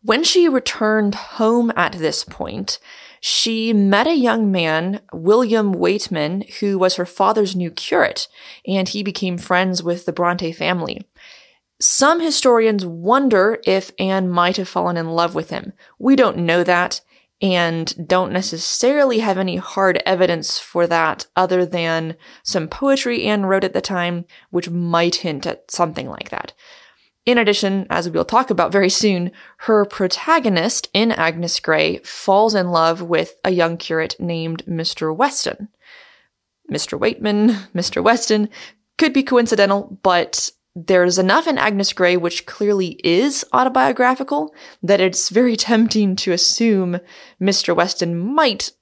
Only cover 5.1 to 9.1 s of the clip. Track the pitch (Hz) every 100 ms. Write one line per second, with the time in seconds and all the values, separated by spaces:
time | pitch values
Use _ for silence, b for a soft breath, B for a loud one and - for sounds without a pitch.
5.1 | 170 165 220 247 220 208 185 175 202 -
6.1 | 165 151 190 208 - 202 196 185 185 180
7.1 | - 196 220 196 185 175 - - - -
8.1 | - - B B B - 190 185 208 202